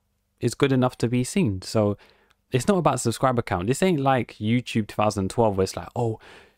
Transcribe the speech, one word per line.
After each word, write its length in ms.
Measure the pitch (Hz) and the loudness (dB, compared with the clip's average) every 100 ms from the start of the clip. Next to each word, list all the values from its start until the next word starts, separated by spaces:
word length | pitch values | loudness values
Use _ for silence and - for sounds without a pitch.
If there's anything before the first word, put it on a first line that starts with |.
| _ _ _ - | _ _ _ -6
is 140 | 120 | -4
good 180 | - 139 | 0 2
enough 260 | 135 123 - | 4 2 0
to 80 | 120 | 0
be 160 | 123 | 0
seen. 380 | 123 202 147 95 | 0 0 0 0
So 360 | - 113 104 101 - _ _ _ _ | -2 0 0 0 -10 _ _ _ _
it's 160 | 127 - | -2 2
not 100 | 190 | 2
about 220 | 151 123 | 2 0
subscriber 420 | 120 - 135 123 | -2 0 0 0
count. 260 | - 92 95 | -2 -2 -2
This 140 | 131 | 0
ain't 180 | 143 139 | 2 2
like 360 | 135 131 107 - | 2 0 -2 -4
YouTube 480 | 107 120 - 113 104 | 0 0 0 -4 -4
two 80 | - | -2
thousand 340 | 107 104 95 | -2 0 -2
twelve 280 | - 113 98 | 0 0 2
where 60 | |
it's 140 | 95 - | -2 -4
like, 120 | 85 - | -8 -4
"Oh, 240 | 117 107 - - - | -4 -4 -12 -20 -20